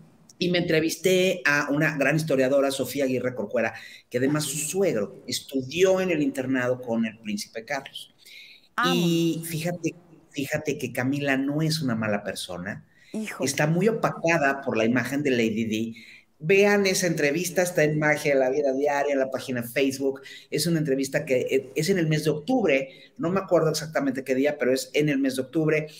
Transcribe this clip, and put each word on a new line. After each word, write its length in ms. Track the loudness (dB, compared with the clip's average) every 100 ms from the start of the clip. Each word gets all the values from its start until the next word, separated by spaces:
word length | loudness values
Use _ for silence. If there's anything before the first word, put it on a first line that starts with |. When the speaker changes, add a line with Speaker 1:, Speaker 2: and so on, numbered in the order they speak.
| -20 -20 -20 -4
Speaker 1:
Y 120 | 0
me 80 | 0
entrevisté 840 | 2 2 2 0 2 4 4 2
a 240 | 2 2 2
una 260 | 0 0 2
gran 200 | 2 2
historiadora, 540 | 2 2 4 4 2
Sofía 340 | 0 -4 -2
Aguirre 300 | -2 0 -2
Corcuera, 380 | -4 -4 -2 -2 -4 -14 -20 _
que 80 | 0
además 260 | 0 0
su 140 | -2 -4
suegro 640 | -4 0 0 0 -4 -8 -8
estudió 720 | -8 -6 -6 -4 2 4 4
en 100 | 2
el 120 | 0
internado 580 | 0 -2 -2 0 0 -2
con 240 | -2 -2 -2
el 120 | -4
príncipe 460 | -8 -6 -8 -12
Carlos. 480 | -8 -8 -8 -16 -18 _ -20 -20 -20 -20 _
Speaker 2:
Amo. 180 | -2 2
Speaker 1:
Y 480 | 4 4 4 2 0 -4
fíjate, 480 | -4 -4 -4 -4 -6 -12 -20 _
fíjate 460 | -8 -4 -4 -4 -4
que 160 | -4
Camila 440 | -2 -2 0 0 0
no 260 | 0 0
es 180 | 0 0
una 120 | -2
mala 300 | -2 0 -2
persona. 600 | -4 -8 -10 -10 -10 -12 -16 _ -12
Speaker 2:
Híjole. 360 | -10 -8 -4 -4
Speaker 1:
Está 200 | 0 0
muy 180 | 2 2
opacada 720 | 2 -2 0 2 2 2 0
por 140 | -2 0
la 80 |
imagen 380 | 2 2 0 -2
de 80 | 0
Lady 340 | 2 2 0
Di. 320 | -2 -2 -4 -8 -18 -20 _ _
Vean 440 | 2 4 6 4 2
esa 200 | 2 0
entrevista, 560 | 2 0 0 -2 0
está 220 | 0 2
en 140 | 2 2
Magia 360 | 2 2 2
de 60 | 2
la 100 | 2
Vida 220 | 2 0
Diaria, 380 | 0 0 0 0
en 60 | 0
la 100 | 0
página 320 | -4 -4 -6
de 60 | -4
Facebook. 520 | 0 0 0 -2 -4 -10 -20 -6
Es 160 | -2 0
una 140 | 2
entrevista 440 | 2 0 0 -2
que, 160 | 0 0
eh, 280 | 2 -2 -2 -2
es 120 | 0
en 100 | 2
el 100 | 2
mes 160 | 2
de 60 | 0
octubre, 580 | -2 0 0 4 2 0 -10 -20 -6
no 140 | -2
me 80 | -2
acuerdo 320 | 2 2 4
exactamente 540 | 0 -4 -2 -2 -2
qué 100 | -2
día, 240 | 0 2 2
pero 140 | 0
es 160 | 0 0
en 140 | 0 2
el 100 | 2
mes 180 | 0 -2
de 60 |
octubre. 440 | -2 0 2 0 -2